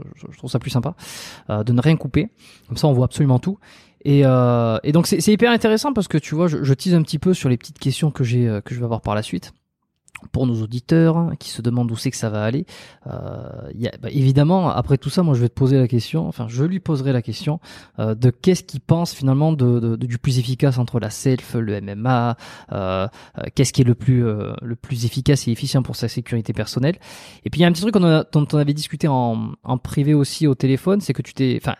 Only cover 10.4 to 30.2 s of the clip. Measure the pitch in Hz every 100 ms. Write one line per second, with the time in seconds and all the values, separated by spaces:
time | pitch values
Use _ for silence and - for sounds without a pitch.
10.4 | 127 113 110 120 - 165 165 160 170 160
11.4 | - - 117 120 120 113 135 - 113 107
12.4 | 107 135 185 - - - - - 95 -
13.4 | - - 69 92 117 - 120 117 135 135
14.4 | 147 190 165 - 123 135 147 185 170 127
15.4 | 120 - 131 135 123 120 - 160 160 -
16.4 | 113 120 156 190 175 147 131 127 117 107
17.4 | 160 151 - - - - 110 110 123 -
18.4 | - 180 - 139 - 165 170 - 135 135
19.4 | 156 156 123 120 113 113 123 120 - 127
20.4 | 120 127 143 127 120 120 107 - 139 127
21.4 | - 123 113 101 101 101 120 123 120 120
22.4 | - - - 101 95 95 98 - - -
23.4 | - - 131 - 123 117 - 127 117 107
24.4 | 98 107 120 117 - 123 117 - 131 139
25.4 | - 117 135 139 120 120 117 - 117 117
26.4 | 107 110 107 - 135 180 - - - -
27.4 | 208 143 175 170 208 214 175 156 160 156
28.4 | 143 151 147 147 151 147 165 131 120 113
29.4 | 110 - - 123 - - 139 151